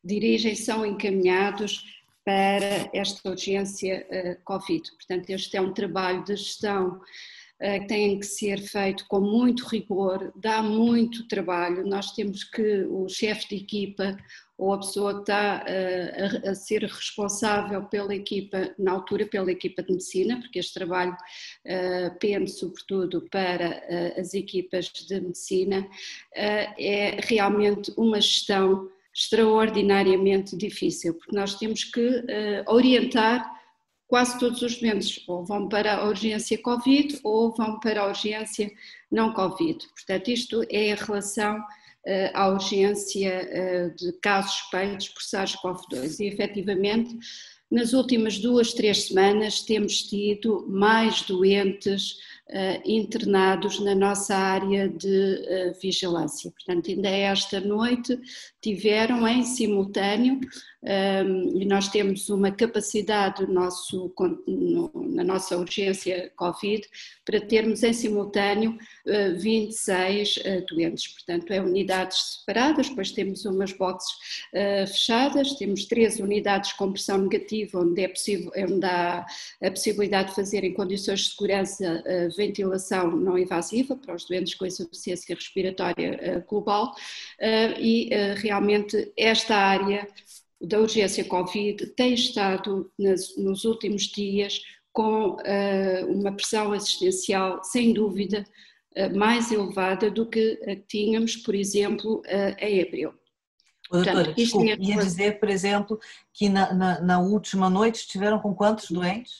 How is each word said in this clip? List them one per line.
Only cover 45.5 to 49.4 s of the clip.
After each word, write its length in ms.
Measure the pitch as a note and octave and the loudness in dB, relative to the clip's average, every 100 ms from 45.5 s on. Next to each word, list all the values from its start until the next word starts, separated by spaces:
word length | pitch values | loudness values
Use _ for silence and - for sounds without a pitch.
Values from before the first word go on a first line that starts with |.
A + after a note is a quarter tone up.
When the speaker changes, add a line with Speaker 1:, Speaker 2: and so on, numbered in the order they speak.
| - | -4
Speaker 1:
cov 260 | F3+ F3+ - | -6 -6 -8
dois. 300 | B2+ C3+ D3+ | -6 -6 -4
E, 60 | G#3 | -4
efetivamente, 920 | G3+ G3+ G#3+ F#3 F#3+ G3+ A3 A#3 - - - - - _ | -2 -4 -4 -2 0 2 2 -2 -6 -14 -16 -20 -20 _
nas 220 | A#3 A#3 | 0 2
últimas 440 | C4 C4 A#3 A3 G3+ | 2 4 2 2 0
duas, 340 | A3+ B3 A3+ | 2 4 4
três 340 | - G#3+ G3+ - | 2 2 2 2
semanas 540 | F#3+ G3 G#3 | 4 6 4